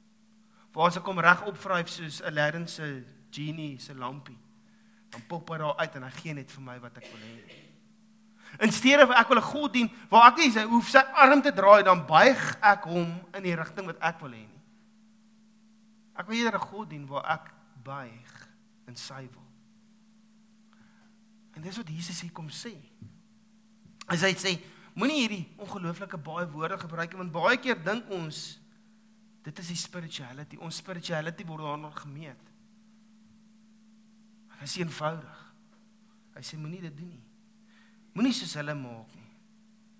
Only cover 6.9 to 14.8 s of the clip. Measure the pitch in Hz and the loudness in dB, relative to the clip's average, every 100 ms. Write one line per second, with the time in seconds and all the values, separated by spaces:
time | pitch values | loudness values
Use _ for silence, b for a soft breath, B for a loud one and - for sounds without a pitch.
6.9 | 117 - 113 110 113 95 - - - - | -20 -20 -18 -20 -20 -20 -20 -20 -20 -20
7.9 | _ _ - _ B B - 220 220 247 | _ _ -20 _ B B 0 0 2 6
8.9 | 285 247 240 226 240 - 285 294 247 226 | 8 8 6 6 4 2 -2 -2 0 -2
9.9 | B - 226 240 247 302 220 220 233 185 | B 4 10 10 10 4 2 2 2 6
10.9 | 269 269 330 269 285 285 190 196 208 190 | 6 6 8 8 8 4 6 10 10 8
11.9 | 180 139 156 233 262 - - 208 202 160 | 4 6 6 8 6 -2 2 4 4 0
12.9 | 175 170 175 175 196 185 170 160 - 180 | -4 -4 -6 -12 -8 -4 -4 -6 -10 -12
13.9 | 160 165 170 143 113 110 - - - | -4 -4 -4 -12 -16 -20 -20 -20 -20